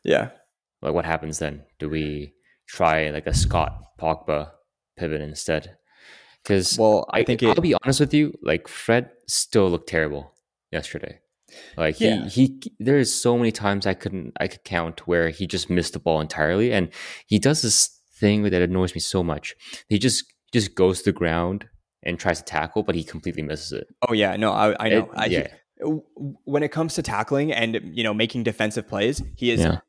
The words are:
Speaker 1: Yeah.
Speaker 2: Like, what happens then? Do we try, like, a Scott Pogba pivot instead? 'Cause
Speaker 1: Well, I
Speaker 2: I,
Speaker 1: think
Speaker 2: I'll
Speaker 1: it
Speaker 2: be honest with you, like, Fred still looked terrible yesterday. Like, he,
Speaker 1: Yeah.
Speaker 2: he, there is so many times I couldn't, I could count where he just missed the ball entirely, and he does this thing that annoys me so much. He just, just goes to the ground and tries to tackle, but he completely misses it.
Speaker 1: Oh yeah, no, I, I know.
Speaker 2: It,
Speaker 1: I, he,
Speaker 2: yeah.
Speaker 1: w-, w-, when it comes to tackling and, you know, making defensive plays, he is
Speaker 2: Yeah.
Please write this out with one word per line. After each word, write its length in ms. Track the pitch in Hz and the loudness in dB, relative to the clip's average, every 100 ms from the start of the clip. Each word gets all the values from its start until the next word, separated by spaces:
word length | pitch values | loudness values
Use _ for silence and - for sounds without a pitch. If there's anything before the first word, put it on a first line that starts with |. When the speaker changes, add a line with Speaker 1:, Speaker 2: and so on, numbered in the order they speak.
Speaker 1:
Yeah. 280 | - 71 120 - _ _ _ _ | 2 0 0 -12 _ _ _ _
Speaker 2:
Like, 140 | 73 82 | -2 -2
what 100 | 80 | -2
happens 320 | 82 78 76 | -4 -4 -6
then? 260 | 78 73 73 _ | -8 -8 -18 _
Do 120 | 76 | -6
we 440 | 78 76 73 71 _ _ _ - | -4 -4 -6 -12 _ _ _ -20
try, 420 | - 85 80 78 | 0 2 4 0
like, 160 | 76 - | -4 0
a 60 | |
Scott 480 | - - 85 73 - - _ | 0 2 2 0 -6 -18 _
Pogba 540 | 80 80 - 73 76 _ _ _ _ - | -2 -2 -2 -4 -4 _ _ _ _ -8
pivot 240 | 85 76 | -6 -6
instead? 560 | 73 76 - 78 92 - _ _ - - - _ | -8 -8 -4 -4 -4 -20 _ _ -20 -20 -20 _
'Cause 340 | - 98 90 - | 0 0 2 2
Speaker 1:
Well, 280 | 110 104 - | 4 4 2
I 80 | - | 0
Speaker 2:
I, 40 | |
Speaker 1:
think 180 | 120 117 | 0 2
Speaker 2:
I'll 100 | 117 | 4
Speaker 1:
it 80 | - | 4
Speaker 2:
be 120 | 170 123 | 4 2
honest 180 | 131 135 | 2 2
with 120 | 143 | 4
you, 200 | 147 147 - | 4 2 0
like, 240 | - 80 - | -2 -2 -4
Fred 420 | - - 117 - _ - | -8 2 2 2 _ -6
still 440 | - - 113 95 | -4 2 4 4
looked 180 | 85 - | 2 0
terrible 460 | 82 78 71 71 _ _ _ _ | 0 0 -4 -12 _ _ _ _
yesterday. 480 | 80 - - - - _ _ _ - - - | -8 -6 -12 -12 -16 _ _ _ -20 -16 -2
Like, 180 | 80 78 | -2 2
he, 140 | 110 | 2
Speaker 1:
Yeah. 180 | 107 71 | 2 -2
Speaker 2:
he, 340 | 120 131 - - _ | 4 4 2 -16 _
there 200 | 113 143 | 2 2
is 160 | 123 | 2
so 240 | - 123 120 | 2 2 2
many 140 | 117 | 0
times 340 | - 101 101 98 | 0 -2 0 -2
I 60 | |
couldn't, 400 | 92 101 95 64 - | -2 -6 -8 -10 -6
I 100 | 80 | -6
could 160 | - - | -6 -6
count 420 | 90 82 80 - | -4 -4 -8 0
where 220 | 85 82 | 0 0
he 180 | 78 92 | -2 -4
just 220 | 90 - | -4 0
missed 240 | 90 85 | 0 0
the 60 | 80 | -2
ball 200 | - 78 | 0 0
entirely, 540 | 78 - 76 92 120 | -2 0 0 2 2
and 160 | 110 85 - - - _ | 2 -2 -6 -16 -16 _
he 140 | 107 | 2
does 220 | 131 156 | 4 2
this 280 | 113 - - _ _ - | 2 2 0 _ _ 0
thing 240 | 104 104 | 2 4
that 180 | 104 90 | 2 2
annoys 320 | 90 92 90 | 2 2 0
me 60 | 82 | -2
so 240 | - 95 | -2 0
much. 320 | 85 73 - - - - - | 0 -4 -8 -16 -18 -20 0
He 100 | 104 | 2
just, 280 | 123 - - _ _ | 2 0 -6 _ _
just 240 | 117 101 - | 0 0 4
goes 240 | 92 92 | 4 4
to 60 | 101 | 0
the 120 | 92 | 0
ground 520 | 85 82 87 101 - _ _ _ | 0 0 -2 -4 -10 _ _ _
and 160 | - 85 | -6 -2
tries 200 | 95 85 | -2 -2
to 40 | |
tackle, 400 | - 78 82 107 | -2 -4 -2 -2
but 120 | - 85 | -2 -2
he 80 | 78 | -4
completely 380 | 80 87 80 | -8 -8 -8
misses 280 | 76 78 - | -8 -8 -8
it. 160 | - - _ 123 | -10 -12 _ -2
Speaker 1:
Oh 40 | |
yeah, 220 | 110 98 95 | 2 2 2
no, 160 | 110 | 0
I, 240 | 101 107 101 110 | 4 2 2 2
I 40 | |
know. 100 | 110 95 | 2 0
Speaker 2:
It, 40 | - | -4
Speaker 1:
I, 120 | 110 | 0
he, 40 | 85 | 0
Speaker 2:
yeah. 120 | 73 - _ _ | -2 -12 _ _
Speaker 1:
w-, 240 | - 156 _ - | -4 -4 _ -12
w-, 220 | 143 - | -12 -12
when 180 | - 143 | -4 -2
it 80 | 147 | -2
comes 240 | 160 165 - | -2 -4 -4
to 60 | |
tackling 500 | 123 107 113 139 151 | -4 -4 0 0 0
and, 260 | 117 113 113 - 85 | 0 0 -2 -6 -4
you 60 | |
know, 100 | 110 | -2
making 300 | 104 113 123 | 0 0 0
defensive 440 | 117 107 107 117 - | -4 0 -2 -2 -6
plays, 360 | 101 110 147 - - | 0 0 0 -8 -2
he 140 | 120 | 0
is 100 | 117 | 2
Speaker 2:
Yeah. 180 | 80 90 | 2 0